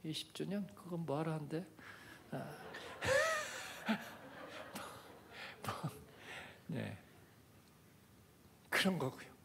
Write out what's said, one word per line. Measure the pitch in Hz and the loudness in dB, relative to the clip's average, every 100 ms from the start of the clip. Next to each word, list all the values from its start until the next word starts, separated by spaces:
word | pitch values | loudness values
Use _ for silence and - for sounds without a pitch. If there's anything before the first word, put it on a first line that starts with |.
이십 | 160 156 - | -2 -2 -4
주년? | - 156 196 180 | -4 0 0 0
그건 | - 175 175 165 | -6 -4 0 4
뭐하러 | 139 160 | 4 4
한대? | 156 147 156 190 - - - - - - | 2 2 0 -2 -10 -14 -12 -14 -16 -4
아. | 139 - - - - - - - 523 622 640 605 - - - - | -4 -2 -6 -8 -8 -8 -2 6 8 8 6 2 -4 -6 -6 2
<laughs> | 220 - - - - - - - - - - - - - - - - | 2 2 -10 -12 -10 -8 -8 -8 -8 -8 -10 -12 -16 -14 -10 -10 -6
뭐, | - - 147 - - - - - - - - | -4 -2 -2 -4 -12 -14 -10 -8 -8 -12 -4
네. | 120 107 104 - - - - - - - - - - - - - - - - - | 0 0 -4 -10 -20 -20 -20 -20 -20 -20 -20 -20 -20 -20 -20 -20 -20 -20 -20 2
그런 | - 196 180 | 6 6 6
거고요. | 135 - - - | 4 0 -12 -16